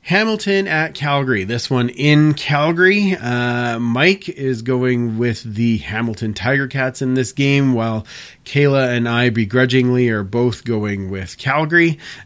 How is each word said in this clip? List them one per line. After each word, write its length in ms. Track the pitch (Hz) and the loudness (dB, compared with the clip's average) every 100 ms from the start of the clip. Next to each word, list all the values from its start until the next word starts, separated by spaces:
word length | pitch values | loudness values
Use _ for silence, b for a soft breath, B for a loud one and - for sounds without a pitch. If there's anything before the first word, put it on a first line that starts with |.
Hamilton 640 | - 185 220 214 202 196 196 | 0 0 0 -2 0 -2 0
at 260 | 156 156 | -2 -4
Calgary. 520 | - 147 143 131 110 95 | -4 -2 0 0 -2 -2
This 220 | 117 - | -6 -2
one 220 | 127 120 | 0 0
in 460 | - 143 151 151 147 | 0 4 4 4 2
Calgary. 800 | - 147 156 170 185 208 202 185 | -2 0 0 2 4 4 2 0
Uh, 640 | 117 123 120 120 120 117 | -2 -2 0 -2 -2 -2
Mike 500 | 120 120 165 196 - | -2 2 2 2 -4
is 320 | - 135 123 | -6 -4 -4
going 560 | 113 127 127 123 120 110 | -2 0 0 0 -2 -2
with 240 | 120 107 | -2 -2
the 380 | 117 104 117 113 | -6 -2 0 0
Hamilton 560 | - 107 117 107 110 101 | -2 -4 -4 -4 -6 -4
Tiger 320 | 123 139 135 | -2 0 -2
Cats 340 | 135 131 127 | -4 -4 -4
in 140 | 131 127 | -2 0
this 180 | 123 | -2
game, 400 | - 139 139 135 | 0 2 4 2
while 320 | 123 113 110 - B B B - | 2 0 -4 -6 B B B -4
Kayla 500 | 143 143 139 127 120 | 2 4 4 2 0
and 140 | 120 | 0
I 220 | 117 123 | 2 2
begrudgingly 760 | 113 104 120 127 131 123 123 123 | 2 0 2 4 4 4 2 2
are 140 | 110 | 0
both 400 | 98 120 123 - | -2 0 0 -2
going 460 | 117 113 104 101 95 | -4 -4 -2 -4 -6
with 300 | 95 92 - | -8 -10 -8
Calgary. 580 | 135 143 156 170 165 156 B B | -2 0 2 4 4 0 B B